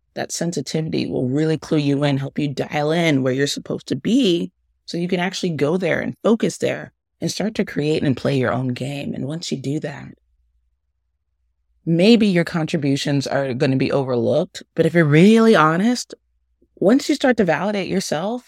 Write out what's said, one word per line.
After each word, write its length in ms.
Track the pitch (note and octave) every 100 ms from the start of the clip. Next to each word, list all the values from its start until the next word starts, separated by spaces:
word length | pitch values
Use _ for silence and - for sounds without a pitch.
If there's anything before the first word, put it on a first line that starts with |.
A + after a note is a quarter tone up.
| _
That 200 | - -
sensitivity 720 | - E3+ F3 C#3+ D#3+ D#3+ D#3 A#2+
will 240 | C#3+ B2+
really 280 | C#3 D#3 D#3
clue 200 | - D#3+
you 260 | C#3+ C#3
in, 140 | D3 C3+
help 200 | C#3 -
you 120 | D3
dial 420 | C#3 C3 D3+ D3
in 320 | E3 E3 C#3
where 80 | C3
you're 160 | B2+ C#3+
supposed 400 | - - D3 -
to 80 | C#3+
be 560 | E3 A#3+ A#3 E3+ F3+ _ _ _ -
so 120 | E3
you 100 | F3
can 140 | F3+
actually 300 | F3+ F#3 F#3
go 260 | D3+ C#3+ F3+
there 240 | F3+ C3+
and 160 | - -
focus 360 | - A3 E3+ -
there 340 | B2+ C3 D3 _ _ -
and 100 | E3+
start 240 | - G3 A3
to 80 |
create 400 | F#3+ - D3 D#3
and 140 | D3 B2
play 200 | B2+ C#3
your 140 | A#2+
own 180 | B2 B2+
game. 440 | B2 C3 C#3+ C#3+
And 120 | - C3+
once 280 | D#3+ F3+
you 40 | D3
do 220 | C3+ D3+
that, 300 | D3+ C3+ C3+ - _ _ _ _ _ _ _ _ _ _ _ _ _ _ _ _ -
maybe 420 | E3 G3 A#3 G#3+
your 160 | F3
contributions 840 | E3 E3+ D#3+ E3+ C#3+ C#3 - C#3 C3
are 260 | C#3 C#3
gonna 240 | B2+ C#3+ C3
be 140 | C3+
overlooked. 720 | C#3+ C3 B2 A2+ D3 F3+ - - -
But 100 | E3
if 80 |
you're 120 | E3+ D#3
really 500 | D3+ F#3+ A3+ A3+ G3+
honest, 580 | D3+ E3 G#3+ B3 - - _ _ _ _ _ -
once 320 | F3 C4 -
you 80 | D4+
start 220 | C4+ B3
to 60 |
validate 440 | F#3 D3+ F#3+ G#3 F3+
yourself 600 | F3+ - D3+ F#3+ B3